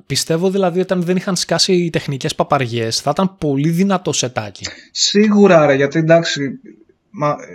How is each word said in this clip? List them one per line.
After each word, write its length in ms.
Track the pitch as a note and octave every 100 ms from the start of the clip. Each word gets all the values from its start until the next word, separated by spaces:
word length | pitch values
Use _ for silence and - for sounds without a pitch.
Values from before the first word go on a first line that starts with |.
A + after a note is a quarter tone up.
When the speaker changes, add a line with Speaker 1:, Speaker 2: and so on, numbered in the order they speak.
| -
Speaker 1:
πιστεύω, 440 | C3+ - E3 F#3+
δηλαδή, 300 | G3 F#3 F3
όταν 220 | F#3 F3+
δεν 140 | E3+ F#3
είχαν 200 | G3 F3+
σκάσει 360 | - E3 -
οι 180 | F3+ E3+
τεχνικές 440 | D#3 - C3+ D3+
παπαριές, 680 | - E3 C#3+ B2 A#2 A2+ -
θα 100 | C#3+
ήταν 260 | D3 F#3+ -
πολύ 300 | D3+ C#3 D#3
δυνατό 440 | E3+ G3 F#3 E3+
σετάκι. 520 | C#3 B2 A#2+ G#2 - - - -
Speaker 2:
Σίγουρα, 760 | - - G3+ G#3+ G3+ G3 E3 D3
ρε, 80 |
γιατί, 240 | C3+ C#3 D#3+
εντάξει, 640 | D#3 E3 D#3+ C#3+ C3+ - - - _ _ _
μα, 260 | - D3 C#3 -